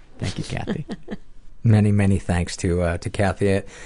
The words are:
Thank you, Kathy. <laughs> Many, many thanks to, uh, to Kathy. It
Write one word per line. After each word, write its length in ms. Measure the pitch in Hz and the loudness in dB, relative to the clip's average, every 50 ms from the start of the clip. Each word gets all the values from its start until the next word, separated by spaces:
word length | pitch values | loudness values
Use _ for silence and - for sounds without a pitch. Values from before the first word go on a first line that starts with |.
| - - - | -18 -16 -10
Thank 200 | - - 98 - - | -6 -6 -4 -4 -6
you, 40 | - | -6
Kathy. 420 | - - - - - - 160 143 - | -4 -6 -4 -4 -4 -6 -6 -6 -8
<laughs> 60 | 214 - - - - - - - - - - - - - - | -10 -12 -10 -10 -10 -12 -12 -14 -16 -14 -14 -14 -6 2 4
Many, 240 | 117 107 107 104 104 | 6 6 8 6 6
many 280 | 101 101 98 98 98 92 | 4 4 4 4 2 2
thanks 360 | - - 87 87 85 - - | 0 0 0 0 0 -2 -4
to, 260 | - - 90 85 90 87 | -2 -2 0 2 2 2
uh, 140 | 82 85 87 | 0 0 -2
to 100 | - 92 | -4 -4
Kathy. 380 | - - 101 95 - - 101 | -2 0 0 0 2 2 2
It 200 | 98 95 98 - - - - - | 2 2 2 0 -4 -12 -16 -18